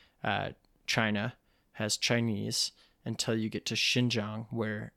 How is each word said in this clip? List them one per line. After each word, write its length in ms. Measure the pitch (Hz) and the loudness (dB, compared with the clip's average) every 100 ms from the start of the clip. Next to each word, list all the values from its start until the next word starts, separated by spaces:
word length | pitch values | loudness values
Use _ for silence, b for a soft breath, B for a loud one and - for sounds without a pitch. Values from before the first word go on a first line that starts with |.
| b b | b b
uh, 280 | 107 98 95 - _ _ - | 0 0 -2 -8 _ _ -2
China 480 | 120 110 101 117 - _ _ _ | 2 2 2 -2 -6 _ _ _
has 240 | - 107 - | -4 -2 0
Chinese 720 | - 117 117 101 110 - - b b b | 2 2 2 0 -2 -2 -2 b b b
until 320 | 120 110 - 113 | -8 -4 0 0
you 140 | 110 | 0
get 160 | 104 - | -4 -4
to 80 | 110 | 0
Xinjiang, 720 | - 127 123 117 104 110 110 | 2 4 4 2 -2 -6 -6
where 420 | 113 110 107 110 | -4 -2 -4 -8